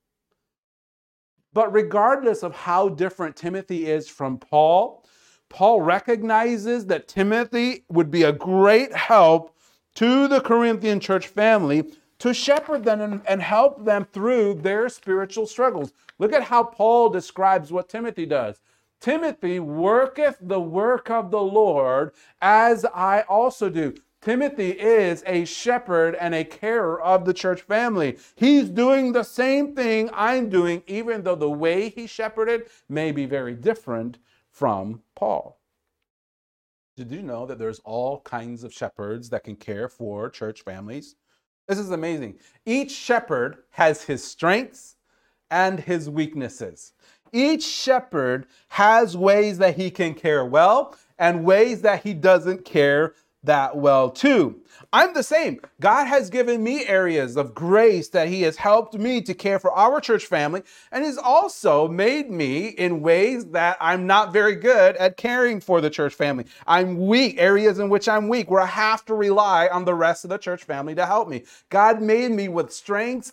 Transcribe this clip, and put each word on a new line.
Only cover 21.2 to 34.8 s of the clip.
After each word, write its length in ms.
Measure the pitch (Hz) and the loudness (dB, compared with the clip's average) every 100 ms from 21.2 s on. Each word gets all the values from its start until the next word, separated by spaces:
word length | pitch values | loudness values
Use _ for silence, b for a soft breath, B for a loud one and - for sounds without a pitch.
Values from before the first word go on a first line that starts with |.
| 196 | -4
the 100 | 208 | -4
Lord, 720 | 196 208 208 147 131 131 156 b b _ | 0 2 2 2 0 0 -2 b b _
as 420 | 185 214 208 233 | 4 4 4 2
I 380 | 220 180 185 202 | -2 -2 0 0
also 480 | 214 202 247 - 202 | 2 0 0 -2 -4
do." 240 | 165 147 - _ _ | -2 -6 -8 _ _
Timothy 500 | 214 247 285 285 190 | -4 -2 -2 -2 -6
is 520 | 190 208 226 185 165 185 | -2 2 4 2 -2 -4
a 200 | 180 170 | -4 -4
shepherd 680 | - 226 240 240 170 165 175 | -6 -4 -4 -2 0 0 -2
and 180 | 170 | -4
a 100 | 165 | -4
carer 560 | 156 - 208 233 180 170 | -6 -8 -4 -2 -2 -4
of 240 | 165 185 | 0 2
the 100 | 180 | 2
church 280 | 180 185 180 | -2 -4 -4
family. 560 | - 214 240 202 143 - b | -4 -2 0 -2 -4 -6 b
He's 340 | _ 240 285 208 | _ 4 4 2
doing 440 | 180 247 269 254 | 0 2 2 2
the 100 | 240 | -2
same 520 | 214 - 254 277 285 | -4 -2 0 0 -2
thing 360 | 285 240 220 220 | -4 -2 -2 -4
I'm 380 | - 220 262 226 | -2 -2 -2 0
doing, 320 | 185 175 170 175 | 0 0 -4 -8
even 360 | 202 233 220 | -8 -6 -4
though 140 | 185 170 | -4 -2
the 140 | 147 | -2
way 380 | 147 165 180 220 | -2 -2 -2 -4
he 180 | 226 233 | -8 -14
shepherded 600 | - 220 220 220 233 233 b - | -10 -8 -4 -2 -4 -6 b -10
may 240 | 147 160 | -6 -4
be 120 | 147 | -4
very 300 | 135 139 123 | -6 -6 -6
different 640 | 120 156 220 - 117 117 123 _ _ _ | -6 -4 -4 -6 -8 -8 -12 _ _ _
from 520 | _ 135 98 | _ -2 -2